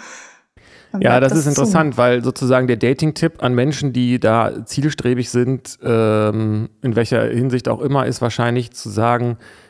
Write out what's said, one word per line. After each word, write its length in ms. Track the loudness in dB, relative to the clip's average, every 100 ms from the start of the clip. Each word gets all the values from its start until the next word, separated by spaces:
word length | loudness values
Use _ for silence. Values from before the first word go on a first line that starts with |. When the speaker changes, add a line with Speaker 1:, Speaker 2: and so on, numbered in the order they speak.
| -18 -20 -20 -20 _ _ _ -20 _
Speaker 1:
dann 100 | -2
Speaker 2:
Ja, 80 | 2 4
Speaker 1:
bleibt 60 |
Speaker 2:
das 80 | 4
Speaker 1:
das 60 | 2
Speaker 2:
ist 40 | 2
Speaker 1:
zu. 60 | 0
Speaker 2:
interessant, 360 | 2 2 2 2
weil 260 | 2 2
sozusagen 420 | -2 -2 2 2 2
der 100 | 2
Dating-Tipp 680 | 2 2 0 0 -4 -2
an 120 | 0
Menschen, 380 | 2 0 0 -2
die 260 | 0 0 2
da 460 | 2 2 0 -4
zielstrebig 640 | -6 -2 -2 -2 -2 -2 0
sind, 480 | 0 0 -2 -6 -8
ähm, 880 | -2 2 2 2 2 0 -2 -2 -4 -6
in 160 | -2 0
welcher 280 | 0 0 0
Hinsicht 420 | 0 0 0 -2
auch 120 | -2
immer, 240 | 0 0 -2
ist 160 | -2
wahrscheinlich 480 | -4 -2 -2 -2 -4
zu 160 | -10 -6
sagen, 480 | -2 0 0 -2 -6 -12 -20 -20